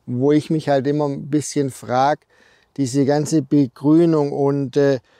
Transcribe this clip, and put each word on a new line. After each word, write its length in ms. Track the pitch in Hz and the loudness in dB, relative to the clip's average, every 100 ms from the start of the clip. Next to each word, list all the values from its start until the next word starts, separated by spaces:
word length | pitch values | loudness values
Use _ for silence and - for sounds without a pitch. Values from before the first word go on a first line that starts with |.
| - | -10
Wo 240 | 123 139 | -2 2
ich 180 | 151 - | 2 0
mich 200 | 160 147 | -4 0
halt 180 | 139 131 | 0 0
immer 200 | 147 147 | -2 -2
ein 220 | 139 151 | -6 -4
bisschen 400 | 147 - 147 139 | -4 -2 -4 -4
frag, 560 | - 107 123 139 151 _ _ _ _ _ - | -6 -4 0 0 -2 _ _ _ _ _ -6
diese 280 | 135 139 135 | -2 0 2
ganze 380 | 147 151 160 | 0 0 -2
Begrünung 880 | 135 147 131 - 143 156 170 156 143 | 2 0 0 -2 2 4 4 2 0
und, 460 | 143 139 143 135 147 | -2 -2 -2 -2 0
äh, 220 | 139 131 - | 2 0 -6